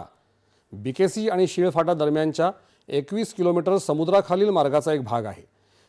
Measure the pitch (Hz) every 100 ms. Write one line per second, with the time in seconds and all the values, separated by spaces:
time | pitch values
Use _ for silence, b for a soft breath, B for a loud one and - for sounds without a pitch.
0 | 82 _ _ _ _ _ _ 120 113 127
1 | 190 214 220 180 180 - 180 156 165 170
2 | 151 156 156 151 170 - b b b 139
3 | 139 208 220 - 175 175 165 190 - 151
4 | 160 196 190 180 208 180 139 147 160 151
5 | 113 117 107 92 - _ _ _